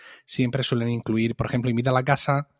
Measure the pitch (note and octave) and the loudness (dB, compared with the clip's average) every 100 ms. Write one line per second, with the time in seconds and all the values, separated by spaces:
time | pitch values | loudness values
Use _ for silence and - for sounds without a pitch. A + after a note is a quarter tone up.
0 | - - - - B2 C3 B2+ A#2+ A#2 A#2 | -20 -20 -8 0 0 0 -2 0 0 -4
1 | A#2 A2 A2+ - A2+ B2 B2 A#2 B2+ B2+ | -2 0 0 -2 -2 -2 0 0 2 2
2 | C3 C#3 - C#3+ D3 _ | 2 0 2 -2 -4 _